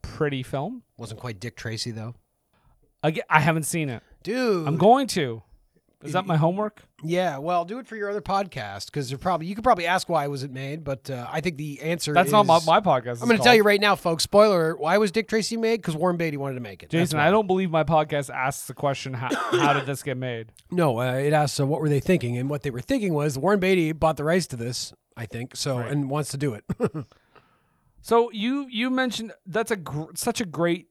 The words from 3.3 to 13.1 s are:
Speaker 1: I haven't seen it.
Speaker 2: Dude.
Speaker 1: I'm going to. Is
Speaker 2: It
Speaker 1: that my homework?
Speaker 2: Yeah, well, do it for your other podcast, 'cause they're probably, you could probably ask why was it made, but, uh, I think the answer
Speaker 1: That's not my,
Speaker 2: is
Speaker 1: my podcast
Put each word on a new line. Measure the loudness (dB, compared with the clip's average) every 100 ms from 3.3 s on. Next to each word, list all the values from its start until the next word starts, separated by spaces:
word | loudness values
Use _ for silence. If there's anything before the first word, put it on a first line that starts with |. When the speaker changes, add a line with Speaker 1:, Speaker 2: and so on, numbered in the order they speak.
Speaker 1:
I | 4
haven't | 4 2
seen | -2 -4 -4
it. | -6 _ -14
Speaker 2:
Dude. | -6 -2 0 0 0
Speaker 1:
I'm | 4
going | 6 6 4
to. | -2 -2 -6 _ -20 _ _ _ _
Is | -4
Speaker 2:
It |
Speaker 1:
that | -4 0
my | 2
homework? | 2 0 -6 -8 _ _
Speaker 2:
Yeah, | -2 0 0 -2
well, | -2 -2
do | -2 -10
it | -12
for | -8
your | -6
other | -6
podcast, | -2 -2 -2 -8 -10 -10 -10
'cause | -8 -8
they're | -6
probably, | -2 -2 -4
you | -2
could |
probably | 2 2 2
ask | 0 0
why | -2 -2
was | -6
it | -8
made, | -10 -10 -8
but, | -8 -8 -8
uh, | -10 -6
I | -4
think | -4 -6
the | -10 -8
answer | -4 -4 0
Speaker 1:
That's | 2 4
not | 4 6
my, | 4
Speaker 2:
is | 6
Speaker 1:
my | 4
podcast | 4 2 0